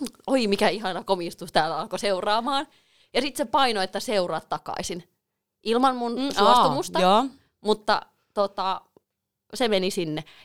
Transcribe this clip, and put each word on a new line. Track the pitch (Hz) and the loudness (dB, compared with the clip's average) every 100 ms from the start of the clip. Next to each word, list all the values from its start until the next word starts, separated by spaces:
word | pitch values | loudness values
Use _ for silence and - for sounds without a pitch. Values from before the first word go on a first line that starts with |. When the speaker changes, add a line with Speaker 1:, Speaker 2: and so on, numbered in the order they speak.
| 285 - - | -4 -10 -2
Speaker 1:
oi | 269 220 | 0 2
mikä | 202 208 | 2 0
ihana | 165 185 180 | 0 -6 -8
komistus | - 190 170 - - | -4 -4 -4 -10 -2
täällä", | 175 160 151 | 0 0 -2
alkoi | 165 180 | -6 -4
seuraamaan. | 202 185 208 214 240 277 294 _ _ _ _ | -2 -2 0 0 0 -2 -4 _ _ _ _
Ja | - | -4
sit | 285 - | -2 -4
se | 302 | -2
paino, | 302 262 220 | 2 2 2
että | 185 202 | -2 -4
seuraa | 226 208 175 160 | -2 -2 -2 -4
takaisin. | - 156 - - - 180 - _ _ _ _ _ | -6 -8 -6 -8 -6 -8 -12 _ _ _ _ _
Ilman | 208 226 262 254 | -2 2 2 2
mun | 240 233 | -4 -4
Speaker 2:
Mm, | 277 - | -4 4
Speaker 1:
suostumusta. | 208 247 208 - - - | 6 6 4 2 -2 0
Speaker 2:
aa, | |
joo. | 180 208 262 - _ _ | 4 4 2 -6 _ _
Speaker 1:
Mutta | 202 214 - 202 - _ _ | -2 -2 0 -2 -4 _ _
tota, | - 196 202 190 - - _ _ _ _ _ _ | -4 -2 -2 -4 -6 -10 _ _ _ _ _ _
se | - 240 | -4 0
meni | 196 185 | 2 0
sinne. | 202 165 151 - - | -2 -4 -6 -10 -18